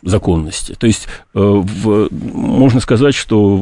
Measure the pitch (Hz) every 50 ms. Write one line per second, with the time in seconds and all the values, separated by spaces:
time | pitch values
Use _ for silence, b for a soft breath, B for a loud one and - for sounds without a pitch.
0 | - 90 101 95 - 95 87 80 78 76 - - - - - - - 113 104 -
1 | - B B B B B - 101 98 101 101 101 90 98 104 95 110 110 101 107
2 | 104 - - - - - - - - - - - 131 135 113 127 - - 123 110
3 | 139 143 123 - - - 117 107 104 98 101 95